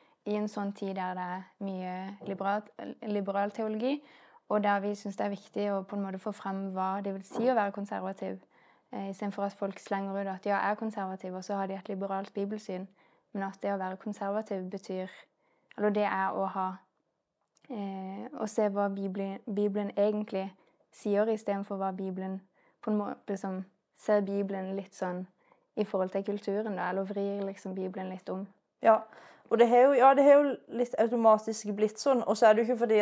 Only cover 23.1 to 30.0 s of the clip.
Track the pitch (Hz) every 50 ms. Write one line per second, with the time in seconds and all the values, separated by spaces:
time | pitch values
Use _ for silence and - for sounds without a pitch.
23.1 | - - _ - 196 196 - 190 185 190 185 - _ _ _ _ _ - - -
24.1 | 214 208 196 190 202 202 202 196 196 190 190 190 196 196 190 - - - 190 180
25.1 | 180 180 185 - _ _ _ _ _ _ _ _ - 220 208 - - 190 185 185
26.1 | - 196 202 214 202 202 - 208 196 208 220 214 196 175 175 175 185 196 196 190
27.1 | 196 202 202 202 202 202 196 196 196 - - 190 190 190 185 185 185 190 185 185
28.1 | 185 185 - - 190 190 202 - - _ _ _ _ _ - 226 220 220 - -
29.1 | - - - - - - - - 226 214 240 226 247 247 254 285 285 247